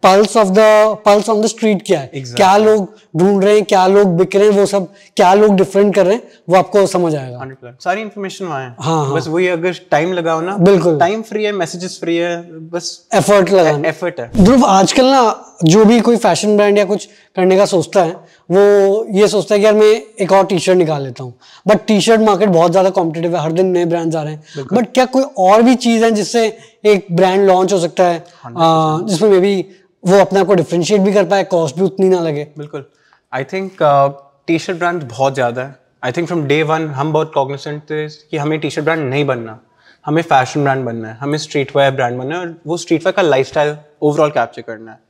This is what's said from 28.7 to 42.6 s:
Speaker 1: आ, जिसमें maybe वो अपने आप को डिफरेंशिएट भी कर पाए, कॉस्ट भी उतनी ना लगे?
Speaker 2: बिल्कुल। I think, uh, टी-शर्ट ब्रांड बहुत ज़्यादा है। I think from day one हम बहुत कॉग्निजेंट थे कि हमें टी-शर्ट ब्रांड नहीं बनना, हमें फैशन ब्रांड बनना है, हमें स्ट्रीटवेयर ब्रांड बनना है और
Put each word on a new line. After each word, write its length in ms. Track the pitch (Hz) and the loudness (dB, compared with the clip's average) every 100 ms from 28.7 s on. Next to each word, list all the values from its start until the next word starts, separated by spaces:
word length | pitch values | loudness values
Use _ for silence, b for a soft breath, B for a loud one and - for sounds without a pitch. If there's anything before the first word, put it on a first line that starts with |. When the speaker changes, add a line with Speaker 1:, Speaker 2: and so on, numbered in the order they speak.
| 160 156 156 | 2 0 -2
Speaker 1:
आ, 40 | 214 | -4
जिसमें 220 | 175 214 | 0 2
maybe 340 | 190 196 196 - b b _ 180 | 4 2 -2 -6 b b _ 2
वो 60 | 196 | 2
अपने 200 | 190 190 | 4 0
आप 80 | 180 | 2
को 60 | |
डिफरेंशिएट 480 | 190 156 170 165 208 | 0 0 -2 0 0
भी 120 | 190 | 2
कर 100 | 202 | 0
पाए, 200 | 175 196 | 0 0
कॉस्ट 320 | 185 175 160 139 | 0 -2 -2 -2
भी 60 | |
उतनी 280 | 190 190 190 | -4 0 0
ना 100 | 180 | 0
लगे? 280 | 165 147 147 147 | -2 -6 -10 -16
Speaker 2:
बिल्कुल। 280 | 147 147 131 _ _ _ _ 131 | -14 -16 -16 _ _ _ _ -10
I 20 | |
think, 260 | 139 190 | -8 -8
uh, 480 | 190 180 156 143 139 143 _ _ - | -10 -2 2 2 2 -2 _ _ -4
टी-शर्ट 300 | 165 - 175 | -4 -4 -4
ब्रांड 320 | 175 175 135 | -4 -4 -10
बहुत 240 | 110 135 | -4 -4
ज़्यादा 280 | 135 120 123 | -2 -4 -4
है। 140 | 135 143 _ _ 127 | -10 -14 _ _ -8
I 60 | |
think 200 | 127 165 | -6 -4
from 160 | 175 143 | -6 -2
day 160 | 147 | -2
one 180 | 156 156 | 0 -2
हम 320 | 160 135 151 | -4 -6 -2
बहुत 180 | 156 156 151 | -2 -2 -4
कॉग्निजेंट 480 | 135 139 156 147 | -4 -6 -10 -14
थे 240 | 147 156 151 | _ -10 -10
कि 300 | 151 _ 156 | -14 _ -6
हमें 220 | 147 156 | -4 -4
टी-शर्ट 240 | 151 156 | -6 -4
ब्रांड 260 | 151 160 139 | -4 -4 -4
नहीं 160 | 139 139 | -2 -2
बनना, 340 | 123 113 113 _ b b b - | -4 -8 -16 _ b b b -4
हमें 160 | 156 | -4
फैशन 420 | 165 135 127 151 | 0 0 0 -2
ब्रांड 220 | 139 135 123 | -2 -2 -4
बनना 220 | 117 110 | -10 -12
है, 100 | 110 | -10
हमें 180 | 139 151 | -8 -8
स्ट्रीटवेयर 540 | 156 151 135 143 139 | -6 -6 -4 0 0
ब्रांड 280 | 135 123 123 | 0 -6 -6
बनना 160 | 131 170 | -8 -8
है 60 | |
और 200 | 175 160 | -10 -14